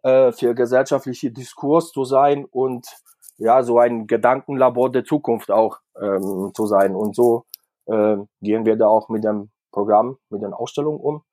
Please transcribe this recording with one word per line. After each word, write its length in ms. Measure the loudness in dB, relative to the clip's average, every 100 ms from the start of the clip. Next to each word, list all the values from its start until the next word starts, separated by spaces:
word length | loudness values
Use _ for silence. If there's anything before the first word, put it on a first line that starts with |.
äh, 300 | 4 4 4
für 220 | 2 -2
gesellschaftliche 760 | 0 2 2 0 -2 -4 -8 -8
Diskurs 640 | -8 -18 -8 0 0 0
zu 120 | -8
sein 400 | 0 2 2 0
und, 440 | -4 -4 -4 -4 -12 -20 _ _ -20 _
ja, 260 | 2 2
so 160 | 4 4
ein 300 | 4 0 -2
Gedankenlabor 800 | 0 0 -2 -4 0 0 2 0
der 140 | -2
Zukunft 460 | -2 -4 -2 -4 0
auch, 280 | 0 0 -4 _ -8
ähm, 500 | -4 -2 -4 -6 -8
zu 120 | -4 0
sein. 300 | 2 2 0
Und 180 | -4
so, 300 | 2 2 2 _ -20 _ _ -6
ähm, 420 | 0 0 -2 -8 _
gehen 240 | -4 0 0
wir 100 | 2
da 120 | 4
auch 200 | 2 0
mit 140 | -4
dem 280 | -4 -4 -10 _ _
Programm, 480 | -6 2 2 2 -6 _
mit 140 | -10
den 100 | -10
Ausstellungen 480 | -10 -8 -6 -6 -4
um. 220 | -6 -6 _